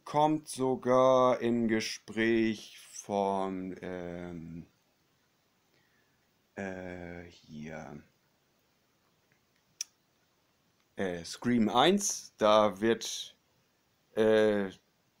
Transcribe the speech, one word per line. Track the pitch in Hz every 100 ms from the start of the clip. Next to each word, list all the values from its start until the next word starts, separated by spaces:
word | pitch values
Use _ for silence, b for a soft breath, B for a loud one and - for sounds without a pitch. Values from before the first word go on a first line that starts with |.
kommt | - 147 151 156 -
sogar | 127 131 123 123 127 131 127 127 120
im | 117 120 113
Gespräch | 110 - - - 107 113 113 113 107 - - -
von, | - - 101 98 98 95 92 92 -
ähm, | 92 90 87 87 87 85 82 82 80 _ _ _ _ _ _ _ _ _ _ _ _ _ _ _ _ _ _
äh, | - 95 92 90 90 87 87
hier, | 87 - - 76 76 78 69 73 - _ _ _ _ _ _ _ _ _ _ _ _ _ _ _ _ - - _ _ _ _ _ _ _ _ _ _
äh, | - 95 85
Scream | 85 - 120 120 107
eins. | 120 160 196 202 - - -
Da | 107 107 104 92
wird, | 113 110 - - - _ _ _ _ _ _ _ _
äh, | 107 110 110 107 104 98 - _ _ _ _